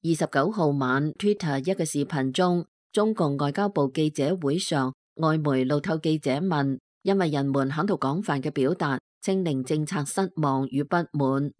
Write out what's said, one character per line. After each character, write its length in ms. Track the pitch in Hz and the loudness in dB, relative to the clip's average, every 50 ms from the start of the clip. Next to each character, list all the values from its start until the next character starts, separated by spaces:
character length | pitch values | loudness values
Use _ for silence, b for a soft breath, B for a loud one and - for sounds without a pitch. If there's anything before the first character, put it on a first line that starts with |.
二 120 | - 165 165 | 0 0 0
十 140 | 151 175 - | 0 0 0
九 200 | - 139 139 185 | 2 2 2 2
號 160 | 220 214 165 | 0 2 2
晚， 440 | 147 143 139 135 127 127 139 147 156 | 2 2 2 0 2 2 2 0 -2
Twitter 580 | 147 - - 208 208 202 - 156 143 139 131 175 | -4 0 0 0 0 0 0 -2 -2 0 0 -2
一 40 | 190 | -2
個 100 | - 165 | -2 -2
視 200 | 151 - 143 143 | -2 -2 -2 -2
頻 260 | 139 165 143 131 131 | -2 -2 -2 -2 0
中， 360 | 131 185 180 180 180 175 160 _ _ _ _ _ | 2 2 2 2 2 0 -2 _ _ _ _ _
中 220 | - 208 208 220 220 | 0 0 2 2 2
共 220 | 214 175 147 143 139 | 0 0 0 0 0
外 120 | 147 143 | -2 -2
交 180 | 143 190 202 202 | 0 0 -2 0
部 180 | 202 156 143 131 | 0 0 0 0
記 220 | 131 160 156 151 | 0 0 0 0
者 260 | 151 - 135 147 190 | 0 0 0 0 0
會 220 | 180 156 139 143 185 | 0 0 0 0 0
上， 340 | - - 170 143 131 131 131 _ _ _ _ | -2 -2 -2 0 -2 -2 -4 _ _ _ _
外 220 | - 160 156 156 160 | -2 0 0 2 2
媒 260 | 147 147 135 131 131 | 0 2 2 2 2
路 160 | 131 147 147 | 2 0 -2
透 160 | 143 185 160 | 0 -2 -4
記 220 | 160 - 160 156 156 | -2 0 0 0 0
者 140 | - - | 0 -2
問， 460 | 160 147 185 196 165 147 139 139 135 127 _ _ _ _ | -2 0 0 0 0 0 0 0 -2 -4 _ _ _ _
因 140 | _ 185 196 | _ 0 2
為 120 | 196 180 156 | 2 2 2
人 180 | 147 143 139 | 0 0 0
們 240 | 139 135 139 135 135 | 2 2 2 0 0
響 160 | 139 156 175 | 0 -2 0
度 80 | 208 190 | 0 0
廣 260 | - - 135 143 180 | 0 0 -2 0 -2
泛 220 | 208 - 147 139 | -2 -2 -2 -2
嘅 80 | 131 151 | -2 -4
表 240 | - 147 131 135 180 | 0 0 2 2 2
達 260 | - 175 143 135 127 _ _ _ _ | 0 0 -2 -2 -4 _ _ _ _
清 200 | - - 190 190 | -2 0 0 0
零 220 | 185 165 139 131 127 | 2 0 0 -2 -2
政 220 | - 185 156 151 | -2 -2 -2 -2
策 180 | 147 190 151 143 | -2 -2 -4 -4
失 260 | - - - 190 180 _ | -2 -2 -2 -2 -2 _
望 300 | - 151 143 135 135 135 131 | 0 0 2 2 0 -2 -2
與 160 | - 139 147 | -2 -4 -2
不 120 | - - 175 170 - | 0 0 0 0 -2
滿 380 | - 147 139 131 135 135 143 143 - | -2 0 0 2 2 0 -2 -4 -6